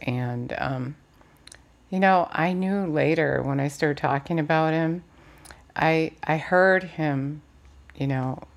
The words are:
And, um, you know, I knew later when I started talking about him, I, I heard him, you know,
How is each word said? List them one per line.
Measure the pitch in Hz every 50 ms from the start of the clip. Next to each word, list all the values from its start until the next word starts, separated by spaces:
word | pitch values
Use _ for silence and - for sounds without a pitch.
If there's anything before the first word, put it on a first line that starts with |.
| -
And, | 135 123 123 123 120 123 120 120 - - -
um, | - 131 135 127 127 131 147 - _ _ _ - - _ _ _ _ - - - _ _ _ _ _ _
you | 190 185
know, | 190 190 190 180 170 -
I | - - 165 180 180
knew | 180 185 190 196 202 196
later | 170 151 151 139 147 165 165 156 139 135 131 127
when | 135 139 139
I | 139 147
started | - - - 151 143 -
talking | - 135 135 139 139 - 170 165
about | 151 147 165 160 160 160 160
him, | 160 165 160 165 175 - - _ - - - - - - - - - - - -
I, | - - 160 160 160 160 160 - - -
I | - 156
heard | 156 - - 185 180 185 190 185 185 185
him, | 165 - - 156 151 139 135 135 143 151 151 - _ - - - - - - - - -
you | - 139
know, | 139 135 131 127 131 131 - - - -